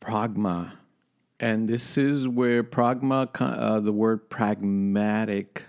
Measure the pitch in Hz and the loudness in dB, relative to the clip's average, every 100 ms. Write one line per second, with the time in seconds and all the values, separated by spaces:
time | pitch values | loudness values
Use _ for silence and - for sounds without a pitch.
0 | - 110 113 101 104 87 87 - _ _ | -4 -2 -2 0 -2 -2 -6 -12 _ _
1 | _ _ _ - 117 110 110 117 - - | _ _ _ -6 -2 0 0 -2 -2 0
2 | 139 143 131 120 123 120 117 - 120 127 | 2 2 0 0 2 2 0 2 2 2
3 | 135 135 127 - 131 117 113 107 104 104 | 0 0 0 -2 -2 0 0 0 2 2
4 | 113 110 - - 107 104 101 98 98 98 | 2 0 -4 -4 -2 0 0 0 2 2
5 | 104 107 110 101 101 - | 2 0 0 -4 -6 -10